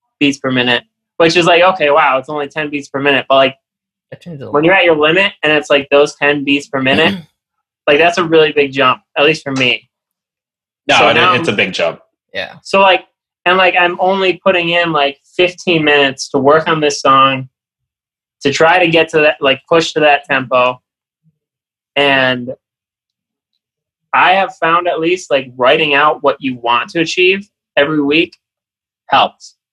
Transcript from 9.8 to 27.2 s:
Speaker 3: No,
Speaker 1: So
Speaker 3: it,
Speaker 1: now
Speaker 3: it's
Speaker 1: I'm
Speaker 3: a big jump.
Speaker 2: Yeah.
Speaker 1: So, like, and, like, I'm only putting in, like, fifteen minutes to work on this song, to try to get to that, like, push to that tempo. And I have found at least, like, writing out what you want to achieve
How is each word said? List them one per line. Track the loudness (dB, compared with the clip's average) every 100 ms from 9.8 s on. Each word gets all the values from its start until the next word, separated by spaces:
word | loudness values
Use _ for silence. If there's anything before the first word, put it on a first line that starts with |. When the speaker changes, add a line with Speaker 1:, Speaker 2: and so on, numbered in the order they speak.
| _ _ _ _ _ _ _ _ _ _ -2
Speaker 3:
No, | 2
Speaker 1:
So | 2
Speaker 3:
it, |
Speaker 1:
now | 2 0 0
Speaker 3:
it's | -2
Speaker 1:
I'm |
Speaker 3:
a | -2
big | -4
jump. | -4 -6 -6 _ _ _
Speaker 2:
Yeah. | -10 -10 -14
Speaker 1:
So, | -2 2
like, | 4 2 -4 _ _ _ -2
and, | 2
like, | 2 0
I'm | -2 -2
only | -2 0 -2 -2
putting | -2 0 0
in, | -2 -2
like, | -2 -2 -6 _ -2
fifteen | -2 -2 -2 0 2
minutes | 2 0 -4 -6
to | -2
work | 2 2 0
on | -2
this | -2 -2
song, | 2 4 2 0 -10 _ _ _ _ _ _ _ _ _
to | -4
try | 2 2 4
to | 2
get | 0 0
to | 0
that, | 0 0
like, | -2 -2 0
push | 0 0
to | 0
that | 2 2 -2
tempo. | -4 -2 0 0 -4 _ _ _ _ _ _ _ _ _ _ _ -2
And | 0 0 0 -2 -8 -14 _ _ _ _ _ _ _ _ _ _ _ _ _ _ -4
I | 0 2
have | 2 -2 -4
found | -2 0 -2
at | -4
least, | -2 -4 -2
like, | -4 -4 -2
writing | 0 2 0
out | 2 2 0
what | -2 -2
you | -8 -6
want | -2 -2 -2
to | -4
achieve | -4 0